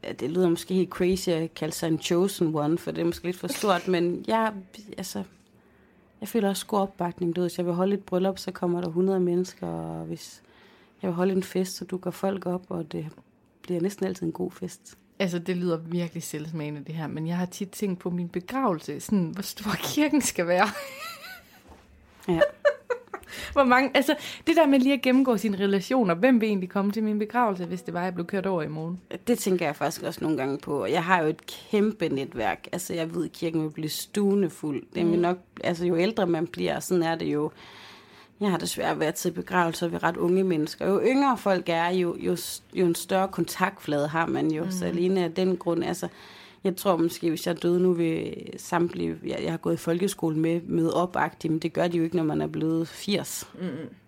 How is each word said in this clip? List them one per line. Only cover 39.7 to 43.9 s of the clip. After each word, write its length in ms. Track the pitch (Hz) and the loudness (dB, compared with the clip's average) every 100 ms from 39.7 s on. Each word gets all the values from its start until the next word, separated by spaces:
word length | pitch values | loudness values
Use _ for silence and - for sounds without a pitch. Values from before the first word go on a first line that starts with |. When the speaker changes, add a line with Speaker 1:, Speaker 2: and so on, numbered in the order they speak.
| 165 170 | 0 -2
Speaker 1:
ved 160 | 170 | 0
ret 140 | 165 170 | -2 0
unge 260 | 175 185 | 2 2
mennesker. 440 | 190 160 151 - - | 2 2 -2 -2 0
Jo 140 | 196 | 2
yngre 340 | 202 262 277 226 | 4 4 2 2
folk 320 | 202 185 175 | 2 0 2
er, 200 | 165 170 | 0 2
jo, 260 | 185 175 - | 2 0 0
jo 160 | 180 175 | -2 -2
s-, 280 | - - _ | -4 -10 _
jo 120 | - 175 | 2 2
en 100 | 170 | 2
større 320 | - 190 190 | 0 0 0
kontaktflade 800 | 190 170 - 185 196 - | -2 -4 0 -2 -2 -4